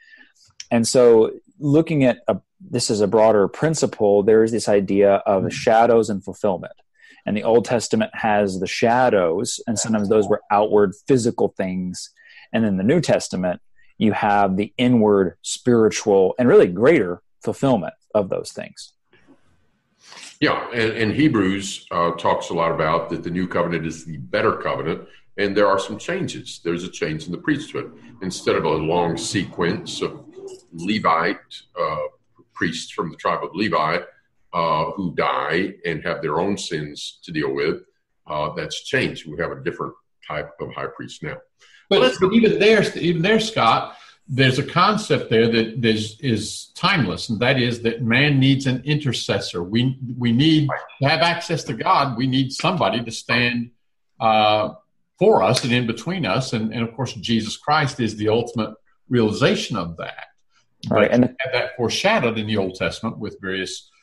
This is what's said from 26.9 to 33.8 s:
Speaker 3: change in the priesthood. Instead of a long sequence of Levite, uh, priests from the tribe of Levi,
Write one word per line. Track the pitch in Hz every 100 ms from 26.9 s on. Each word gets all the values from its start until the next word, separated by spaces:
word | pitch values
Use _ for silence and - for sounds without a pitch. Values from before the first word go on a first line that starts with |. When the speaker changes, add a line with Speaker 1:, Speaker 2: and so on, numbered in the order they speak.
Speaker 3:
change | - 80 78 87
in |
the | 85
priesthood. | - - - 67 - - - -
Instead | 92 - 120 85
of |
a | 78
long | 78 78 87 85 82
sequence | - 101 85 - 85 90 - -
of | 92 - - - - - _
Levite, | 82 90 107 85 82 87 98 _ - - 90
uh, | 78 76 73 - _ _ _
priests | - 90 82 -
from | - 87
the | 73
tribe | 95 85
of | -
Levi, | 85 107 80